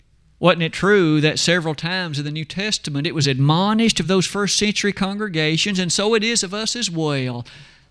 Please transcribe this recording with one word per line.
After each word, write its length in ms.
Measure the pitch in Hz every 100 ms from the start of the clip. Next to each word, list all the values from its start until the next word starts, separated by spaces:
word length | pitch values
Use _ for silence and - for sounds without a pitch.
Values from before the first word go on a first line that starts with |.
| _ _ _ -
Wasn't 240 | 165 170
it 120 | 160
true 460 | - 190 208 160 151
that 180 | 151 -
several 340 | - 175 160
times 460 | 143 165 185 170 143
in 60 | 147
the 40 |
New 160 | 156 156
Testament 600 | 185 208 - 156 143 156
it 80 | 151
was 100 | 139
admonished 760 | 131 139 165 202 220 226 -
of 60 | 160
those 220 | 190 -
first 320 | 196 196 -
century 340 | 208 190 202
congregations, 840 | - 190 202 214 160 156 160 208 185
and 120 | 175
so 220 | 208 208
it 100 | 226
is 200 | 226 226
of 100 | 180
us 220 | 208 220 240
as 160 | 208
well, 560 | 165 156 139 127 120 120 - - - _